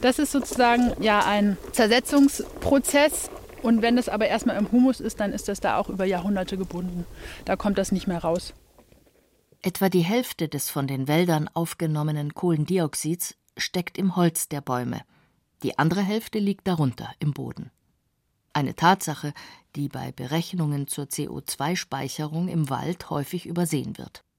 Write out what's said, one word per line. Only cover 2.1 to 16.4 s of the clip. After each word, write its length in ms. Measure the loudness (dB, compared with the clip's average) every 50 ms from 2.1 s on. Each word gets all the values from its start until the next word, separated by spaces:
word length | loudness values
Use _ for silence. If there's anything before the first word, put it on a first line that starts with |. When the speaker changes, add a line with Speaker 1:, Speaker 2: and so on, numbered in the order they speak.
| 6 6 6 6 6 2 -8 -8 -10 -4 0 4 4 4 4 4 4 4 4 4 2 0 -8 -8 -12 -16 -16 -18 -18 -6 2
Speaker 1:
Und 180 | 2 4 4
wenn 160 | 4 4 4
das 140 | 2 2 0
aber 180 | 0 0 0 2
erstmal 280 | 0 2 0 0 0
im 140 | 0 0 2
Humus 300 | 4 6 6 6 4 2
ist, 200 | -2 -8 -4 -2
dann 120 | -4 -4 -4
ist 160 | -4 -4 -4
das 120 | -6 -2
da 180 | 0 0 0 0
auch 100 | 0 -2
über 160 | -2 -2 0
Jahrhunderte 540 | 0 0 0 0 0 0 0 0 -2 -4 -6
gebunden. 480 | -6 -6 -6 -6 -6 -6 -6 -6 -8 -8 -12 -14 -14 -14 -14 -12 -4
Da 100 | -4 -4
kommt 220 | -2 0 -2 0 0
das 140 | 0 0 0
nicht 140 | -2 0
mehr 120 | -2 -4 -2
raus. 340 | 0 0 -2 -2 -2 -6 -16 -20 _ _ _ _ _ _ -20 _ _ _ _ _ _ _ _ _ _ _ _ _ -6
Speaker 2:
Etwa 260 | -4 -2 2 2 4
die 140 | 4 4 4
Hälfte 460 | 4 2 0 0 -2 -4 -6 -6 -4
des 200 | -4 -4 -6 -4
von 180 | -4 -2 -2
den 220 | -2 -2 -4 0 2
Wäldern 400 | 4 4 4 4 2 0 0 -2 _
aufgenommenen 800 | -4 -4 -4 -4 _ -2 -2 0 0 0 -2 -2 -2 -4 -6 -6
Kohlendioxids 1000 | -2 0 0 2 2 2 0 2 0 0 0 -2 -4 -4 -4 -4 -4 -4 -10 -10 _ _ _ _ -6
steckt 400 | -6 -4 _ -4 -4 -4 _ -2
im 180 | -2 0 2
Holz 320 | 4 4 4 4 0 -6 -6
der 120 | -6 -8
Bäume. 420 | -4 -4 -2 -2 -2 -4 -6 -8 -8 _ _ _ _ _ _ _ _ _ _ _ -6
Die 160 | -4 0 2
andere 240 | 2 4 4 2 0
Hälfte 360 | 0 0 -2 -4 -4 -4
liegt 280 | -2